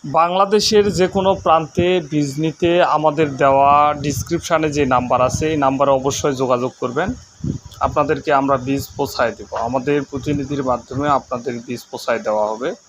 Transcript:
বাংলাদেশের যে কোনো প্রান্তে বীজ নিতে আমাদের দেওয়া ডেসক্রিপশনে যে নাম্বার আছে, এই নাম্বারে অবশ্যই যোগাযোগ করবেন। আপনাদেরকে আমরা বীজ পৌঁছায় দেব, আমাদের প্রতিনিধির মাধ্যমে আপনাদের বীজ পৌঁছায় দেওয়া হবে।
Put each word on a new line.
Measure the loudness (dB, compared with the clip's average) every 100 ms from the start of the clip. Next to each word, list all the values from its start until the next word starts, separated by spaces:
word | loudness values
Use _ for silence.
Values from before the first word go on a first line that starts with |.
বাংলাদেশের | 0 2 2 2 2 2 4 2 2 2
যে | 0
কোনো | 2 0 0
প্রান্তে | 4 2 2 0 2 0 0
বীজ | -2 -2 -2
নিতে | -4 0 2 4 4 4
আমাদের | 2 2 -2 2
দেওয়া | 4 6 6 6 4 2
ডেসক্রিপশনে | -4 -4 -4 -6 0 0 0 0
যে | 2
নাম্বার | 2 2 2 2
আছে, | 0 -2
এই | 0
নাম্বারে | 0 2 2 2
অবশ্যই | 0 -2 -2 -2
যোগাযোগ | 0 0 -2 -4
করবেন। | -6 -4 -4 -6 -14 _ -8 -8 -12 -6
আপনাদেরকে | -4 -2 0 -2 0 0
আমরা | 2 0 0
বীজ | -4 -4
পৌঁছায় | -6 -6 -2 -4 -4
দেব, | -10 -6 -4
আমাদের | -4 -2 -2 -2
প্রতিনিধির | -8 -4 -4 -4 -4 -2
মাধ্যমে | -4 -4 -4 0 -2
আপনাদের | -2 -8 -6 -8 -8
বীজ | -12 -10
পৌঁছায় | -10 -4 -4 -2
দেওয়া | -2 -2
হবে। | -4 -8 -8